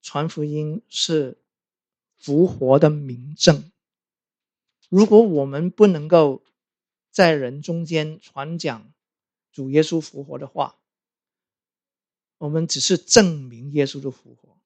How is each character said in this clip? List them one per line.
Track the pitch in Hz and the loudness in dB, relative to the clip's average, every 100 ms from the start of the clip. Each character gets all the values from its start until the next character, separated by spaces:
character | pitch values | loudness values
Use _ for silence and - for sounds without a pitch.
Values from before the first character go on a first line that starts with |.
| - | -10
传 | 143 160 | -8 -6
福 | - | -6
音 | 151 151 151 156 _ | -8 -6 -8 -10 _
是 | - - 160 131 - _ _ _ _ _ _ _ _ | -8 -4 -2 -4 -10 _ _ _ _ _ _ _ _
复 | - 143 180 | -2 2 2
活 | - 127 135 | 0 2 4
的 | 156 | 4
明 | 151 139 123 131 151 | 2 -8 -12 -14 2
证。 | 185 147 156 _ _ _ _ _ _ _ _ _ _ _ _ | 2 2 -2 _ _ _ _ _ _ _ _ _ _ _ _
如 | 185 214 | 4 6
果 | 214 | 6
我 | 226 156 139 | 6 0 -2
们 | 139 175 | -4 -6
不 | - 214 | 4 4
能 | 165 151 | 4 2
够 | 170 151 131 _ _ _ _ _ _ _ | 4 4 0 _ _ _ _ _ _ _
在 | - 180 | 2 2
人 | 151 127 143 | 2 -4 -10
中 | 147 170 160 | -8 -8 -4
间 | 160 156 156 | -4 -4 -10
传 | _ - 143 165 | _ -14 -10 -8
讲 | 156 117 104 _ _ _ _ _ _ | -8 -10 _ _ _ _ _ _ _
主 | - 131 | -14 -2
耶 | 143 | 0
稣 | 156 165 | 0 -2
复 | 156 139 | -8 -18
活 | 139 135 | -16 -16
的 | 139 | -14
话， | - 139 _ _ _ _ _ _ _ _ _ _ _ _ _ _ _ _ _ | -8 -8 _ _ _ _ _ _ _ _ _ _ _ _ _ _ _ _ _
我 | 151 | -6
们 | 160 165 | -6 -4
只 | 139 | -4
是 | - 185 | -2 -4
证 | - - 185 156 | 2 2 2 -2
明 | 131 117 135 | -12 -16 -8
耶 | 147 139 | -4 -4
稣 | 143 | -6
的 | 139 | -14
复 | 127 127 120 | -14 _ _
活。 | _ _ | _ _